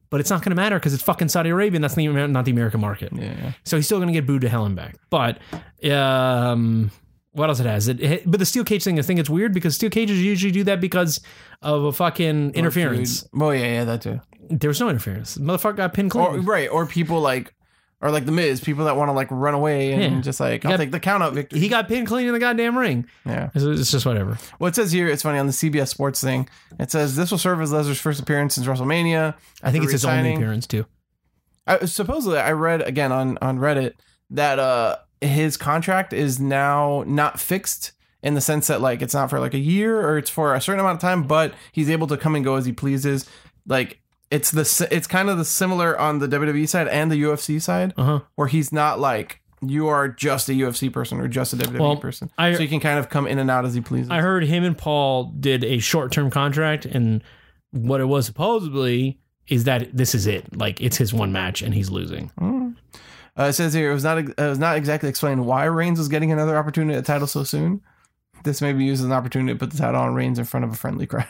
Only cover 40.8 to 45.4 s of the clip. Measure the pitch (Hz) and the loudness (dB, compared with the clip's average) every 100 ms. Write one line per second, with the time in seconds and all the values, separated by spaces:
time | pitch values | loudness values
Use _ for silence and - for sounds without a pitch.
40.8 | 190 175 180 180 139 156 156 - - - | 0 0 0 0 2 2 2 -2 -8 -2
41.8 | 147 160 160 143 156 151 135 135 127 117 | 0 2 0 0 0 0 2 0 -2 -2
42.8 | 139 135 143 139 - - - _ - 131 | -2 0 0 -2 -4 -16 -20 _ -2 -2
43.8 | 123 - _ _ - 147 - 156 151 - | -2 -6 _ _ -4 -2 0 0 2 0
44.8 | 165 165 160 185 196 185 | 0 0 0 0 2 0